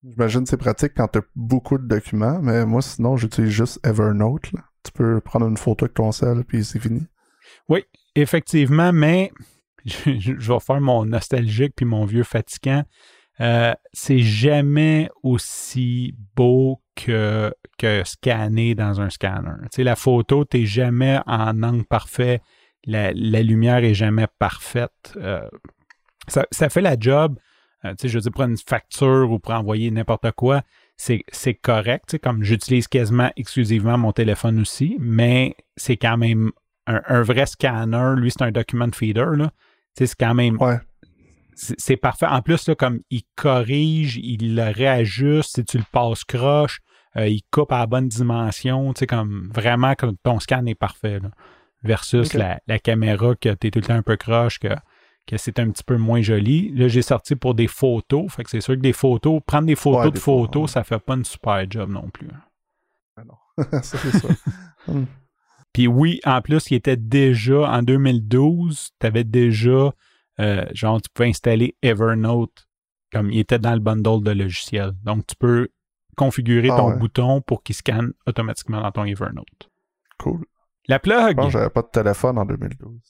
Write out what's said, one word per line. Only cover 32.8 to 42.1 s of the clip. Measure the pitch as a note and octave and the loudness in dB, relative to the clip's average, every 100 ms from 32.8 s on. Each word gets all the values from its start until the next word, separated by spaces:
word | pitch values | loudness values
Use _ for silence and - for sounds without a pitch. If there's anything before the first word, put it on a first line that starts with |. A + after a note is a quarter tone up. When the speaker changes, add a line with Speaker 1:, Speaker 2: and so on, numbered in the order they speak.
| A#2 | 2
Speaker 2:
quasiment | C3+ A2 A#2+ B2+ - | 0 2 2 0 -2
exclusivement | A2+ - A2+ A2 G#2 A#2+ | -8 -2 0 2 2 2
mon | A2+ | 0
téléphone | G2+ A2+ G#2 A#2 A2 | 0 0 0 0 0
aussi, | G#2+ - C#3+ A#3+ | 0 -2 -2 -2
mais | B2 A2+ A#2+ B2+ C3 - _ - | 0 2 4 4 0 -4 _ -14
c'est | - A#2+ | -4 -2
quand | A#2 A#2 | 0 2
même | A#2 A2+ A2 - _ _ - | 2 2 0 -4 _ _ -4
un, | A2+ - | -4 0
un | B2+ | 2
vrai | A2+ B2 C#3 | 2 2 0
scanner. | - C#3 A#2 A2+ A#2 B2+ C3 | 0 -2 0 -2 0 2 2
Lui, | A#2+ | 0
c'est | - | 0
un | B2 | -2
document | A2 A2+ A#2+ A#2+ | -2 -2 -2 -4
feeder, | - A2 G#2+ C#3 | -2 -2 0 0
là. | D3+ D3+ _ _ _ _ - | 0 -2 _ _ _ _ -2
Tu | |
sais, | B2+ | -2
c'est | - | 0
quand | A#2 | 0
même | A#2+ A#2+ A2+ | 2 2 2
Speaker 1:
Ouais. | B2+ A#2+ - _ _ _ _ _ _ | 0 0 -4 _ _ _ _ _ _
Speaker 2:
c'est, | - - - | -18 -12 -10
c'est | - C3+ | -2 0
parfait. | C3 | 0